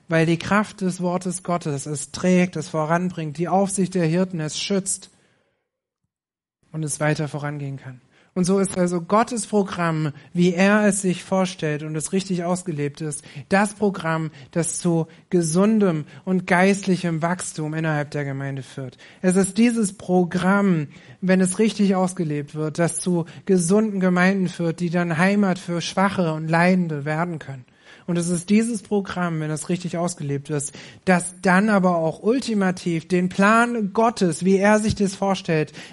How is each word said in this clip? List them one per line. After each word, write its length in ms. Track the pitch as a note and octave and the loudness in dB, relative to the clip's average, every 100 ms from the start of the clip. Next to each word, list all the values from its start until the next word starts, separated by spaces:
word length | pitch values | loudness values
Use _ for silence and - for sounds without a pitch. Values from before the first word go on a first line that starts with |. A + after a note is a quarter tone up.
| _ | _
weil 180 | E3 E3 | 2 2
die 120 | E3 | 0
Kraft 420 | - G3+ G#3 - | 2 0 0 -4
des 220 | F#3 F3+ | -4 -2
Wortes 420 | F3+ F3+ F#3 F3 | -2 -2 -4 -6
Gottes 420 | - F3 E3 C#3 D3+ | -4 -4 -2 -6 -6
es 260 | D3 - | -8 -8
trägt, 440 | - F3+ F3+ F3+ D#3+ | -2 2 4 2 -2
es 140 | - | -6
voranbringt, 680 | D#3 D#3 E3+ F3+ F3+ D#3 C#3+ | -4 0 0 0 -4 -8 -4
die 120 | F3 | 0
Aufsicht 460 | F#3 G3 G3 F3+ F#3 | 0 0 0 0 2
der 100 | E3 | 2
Hirten 340 | E3+ F#3 F3 | 2 0 -2
es 180 | D3+ - | -6 -6
schützt 520 | - G3 G3 - - _ _ _ _ _ _ _ _ _ _ _ _ _ _ _ _ | -2 -2 -2 -8 -10 _ _ _ _ _ _ _ _ _ _ _ _ _ _ _ _
und 120 | D#3 | -8
es 160 | D3+ - | -6 -2
weiter 260 | D3+ D3+ D3+ | 0 0 -2
vorangehen 500 | D3 D3 D3 C#3 C3+ | -6 -6 -8 -8 -10
kann. 220 | C3 B2+ _ _ _ - | -14 -18 _ _ _ -2
Und 60 | |
so 160 | F3+ G3 | 0 2
ist 180 | F#3+ F#3+ | 0 0
also 220 | F3+ F3 | -2 -2
Gottes 480 | E3+ G#3 A#3 A#3+ - | 0 2 2 -2 -2
Programm, 640 | G#3+ G3 - E3+ D#3 D#3 - - | 0 0 -2 -2 0 -2 -4 -8
wie 200 | F3 F3 | 2 2
er 320 | E3+ G3 G#3+ G#3 | 4 4 4 2
es 160 | G3 | 2
sich 220 | F#3 F3+ | -2 -4
vorstellt 600 | - F#3+ F#3 - D#3 D3+ | -2 -2 -2 -2 -4 -4
und 120 | D#3 D#3 | -6 -6
es 160 | - | -4
richtig 320 | F#3+ F#3+ F3+ | -4 -2 -4
ausgelebt 560 | F3 F3+ F3+ D3 C#3+ C#3 | -2 -4 -4 -4 -6 -6
ist, 240 | D#3+ C#3 - D3 B2+ | -8 -10 -14 -18 -2
das 280 | G3 G#3 G#3+ | 0 0 0
Programm, 540 | G#3 F#3 D#3+ D#3+ D#3 - - | -2 -2 -2 -2 -4 -8 -6
das 280 | F3 D#3+ - | -4 -4 -2
zu 280 | F3 E3 D#3+ - _ | 0 0 -2 -8 _
gesundem 760 | F3+ E3 E3+ G3+ A3 G3+ D#3 C#3+ - - | 0 2 2 4 4 2 0 -4 -10 -2
und 200 | F#3 F#3 | -2 2
geistlichem 760 | F3 F#3+ G3 G3 F3 F3 D#3+ | 4 4 2 0 0 0 -2
Wachstum 520 | E3+ F3+ - - D3+ | -2 -4 -6 -8 -6
innerhalb 380 | D#3+ D#3+ D3+ C#3+ | -2 -2 -2 -2
der 140 | D3 C#3 | -6 -6
Gemeinde 360 | C3+ C#3 C#3 | -6 -8 -8
führt. 360 | B2+ - B2+ - - - | -10 -12 -12 -14 -20 -4
Es 160 | F#3 F3+ | 0 2
ist 200 | F#3+ G3+ | 2 2
dieses 360 | A#3+ A#3 G3 | 2 2 -2
Programm, 960 | - - F3+ F3 F#3 F3+ G3+ G3+ E3 C#3+ - - - | -4 0 2 2 0 2 4 4 2 -2 -10 -20 -6
wenn 180 | F#3 F#3 | 0 2
es 200 | F#3 - | 2 2
richtig 360 | A3 - G3 F#3+ | 0 2 2 2
ausgelebt 600 | F#3 F#3 D#3+ D3 D3 D3+ | 0 -2 -4 -4 -6 -6
wird, 220 | D#3 D3+ | -6 0
das 220 | E3 - | -2 0
zu 260 | F#3 F3 E3 C3 - | -2 -2 -2 -8 0
gesunden 560 | F#3 E3 G#3 A3 G3 | 2 4 2 2 0
Gemeinden 480 | F#3 F3+ F3+ G3 F3 | 2 4 4 4 0
führt, 320 | - E3+ E3 | -2 -4 -2
die 80 | F3+ | -2
dann 280 | F3 F3 D#3+ | 0 -2 2
Heimat 400 | F#3 G3+ F#3+ F3 | 2 4 2 0
für 220 | - E3+ | -4 -6
Schwache 540 | - - G3 F#3+ E3+ | -4 0 0 2 -2
und 160 | D#3 D#3+ | -2 0
Leidende 560 | E3 F3 F#3 E3+ D3 C#3+ | 4 4 4 2 -4 -4
werden 340 | D#3 F3 D#3+ | -4 -4 -6
können. 240 | - C3+ B2+ _ - - - | -10 -14 -16 _ -20 -16 -4
Und 120 | E3+ | -2
es 100 | E3+ | 0
ist 220 | F3 F3 | -2 2
dieses 340 | G#3 A3+ A3+ | 2 2 -4
Programm, 560 | - G#3 F#3+ F3+ F3 D#3+ | -2 -4 -2 -4 -4 -2
wenn 100 | D3+ | -4
es 200 | D#3 - | -6 -4
richtig 280 | F3+ F3 E3+ | -4 -4 -4
ausgelebt 520 | F3 F3 D3 C#3 C#3 | -4 -4 -6 -6 -4
ist, 240 | D3 C#3 - - - - | -6 -6 -12 -20 -6 2
das 300 | F3+ F3 - | 2 0 -2
dann 280 | F#3+ F3+ A3 | 2 4 4
aber 260 | G3+ F3+ F3 | 2 2 2
auch 240 | D#3+ - | -2 -2
ultimativ 840 | G3+ C4 A3+ G#3+ F#3+ F3+ F3+ E3 - | -2 -2 0 0 0 -2 -4 -4 -2
den 220 | F3+ F3+ | 0 0
Plan 640 | F#3 G3 A3+ A#3+ A#3 G3+ | 2 4 6 4 0 -2
Gottes, 500 | G#3 A3+ A3+ F#3 D3+ | 2 0 2 0 0
wie 140 | F3+ F#3+ | 2 4
er 220 | G3+ G#3+ | 4 4
sich 140 | G#3 G3 | 2 0
das 200 | G3 - | -2 0
vorstellt, 560 | G3 F#3 - D#3 D3+ - - | -2 -2 0 -2 -2 -6 -18